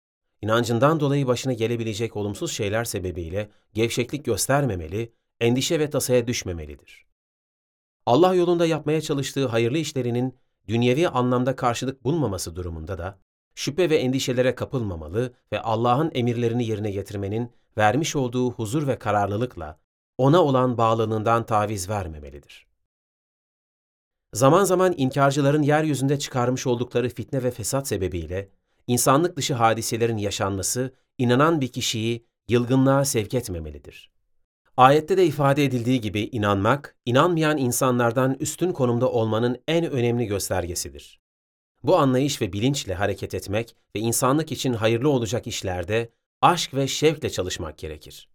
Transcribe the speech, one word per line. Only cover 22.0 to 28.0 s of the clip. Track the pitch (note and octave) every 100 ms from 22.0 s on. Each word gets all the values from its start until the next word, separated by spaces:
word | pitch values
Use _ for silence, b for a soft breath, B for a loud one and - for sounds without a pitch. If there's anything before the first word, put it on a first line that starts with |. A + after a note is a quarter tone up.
| F2 D2+ C#2+ C#2+ - - _ _ _ _ _ _ _ _ _ _ _ _ _ _ _ _ _
Zaman | A#2+ C3+ E3+
zaman | F#3+ F3+ F#3 -
inkarcıların | C3 D3 C#3 C#3+ C#3 D3+
yeryüzünde | C#3+ D3+ D#3 C3 C3+ C#3
çıkarmış | - C3 A#2+ B2+ C3
oldukları | A#2+ A#2 A#2+ A#2+
fitne | - G#2+ C3+
ve | B2
fesat | A#2 G#2 C3+ C#3
sebebiyle | G#2